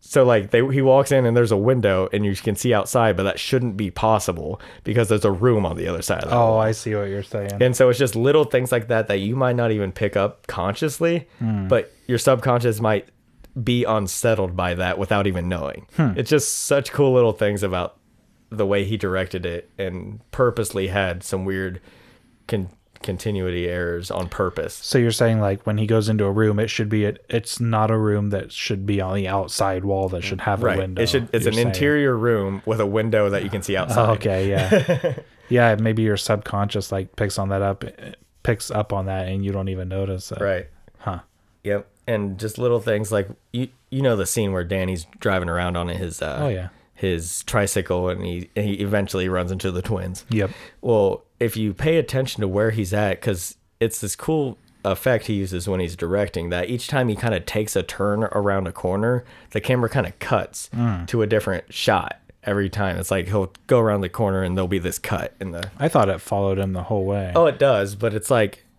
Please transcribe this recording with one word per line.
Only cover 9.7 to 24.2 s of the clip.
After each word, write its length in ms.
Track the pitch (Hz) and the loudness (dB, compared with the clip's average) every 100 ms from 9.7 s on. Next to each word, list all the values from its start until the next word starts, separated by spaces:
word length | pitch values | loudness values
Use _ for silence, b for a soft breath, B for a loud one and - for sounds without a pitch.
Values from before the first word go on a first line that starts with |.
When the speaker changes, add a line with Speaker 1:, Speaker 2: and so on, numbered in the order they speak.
| 107 98 | 0 -2
Speaker 1:
pick 260 | - 104 101 | -2 -2 0
up 300 | 98 - - | 0 -2 -10
consciously, 800 | - 90 101 156 - 170 170 - _ | -4 -4 -2 -4 0 0 0 -4 _
Speaker 2:
Hmm. 300 | 113 104 95 | -2 -2 2
Speaker 1:
but 260 | 120 - _ - | 2 0 _ -2
your 100 | 120 | 2
subconscious 640 | - 131 131 120 120 107 | 4 2 2 2 2 2
might 280 | 110 104 - _ _ _ - - | 2 0 -2 _ _ _ -14 -6
be 200 | 113 120 | 0 2
unsettled 720 | 120 110 95 - 117 110 92 87 | 2 0 0 -2 0 2 0 -2
by 180 | 90 | -2
that 240 | 87 90 87 | 0 -2 -2
without 300 | 95 104 101 | 0 2 2
even 200 | 90 87 | 0 -2
knowing. 380 | 90 69 - - - | -4 -4 -8 -8 0
Speaker 2:
Hmm. 160 | 147 92 | 0 2
Speaker 1:
It's 160 | 120 | 2
just 320 | 147 - - | 2 2 -4
such 280 | - 143 131 | 2 2 2
cool 220 | - 139 | 2 4
little 200 | 127 120 | 6 4
things 280 | 104 104 101 | 4 0 0
about 360 | 98 90 87 _ _ _ _ _ _ | -2 -2 -4 _ _ _ _ _ _
the 160 | 107 98 | -2 2
way 180 | 101 98 | 2 0
he 120 | 107 | -2
directed 480 | 98 92 92 95 87 | -2 -2 -2 -4 -6
it 240 | 85 - - | -8 -10 -8
and 420 | 95 90 95 107 _ | -8 -6 -10 -14 _
purposely 560 | - 123 113 104 98 95 | 0 2 2 -4 -2 -2
had 340 | 98 95 87 | 0 0 -4
some 220 | - 95 95 | -6 -4 -2
weird 340 | 95 95 90 b b b b b _ - | -2 -4 -8 b b b b b _ -6
con-, 220 | 110 92 - _ _ | -4 -4 -12 _ _
continuity 680 | - 90 110 101 90 87 87 | -8 -6 -4 -4 -2 -2 -4
errors 440 | 87 87 87 95 | -4 -4 -4 -4
on 160 | 95 | -6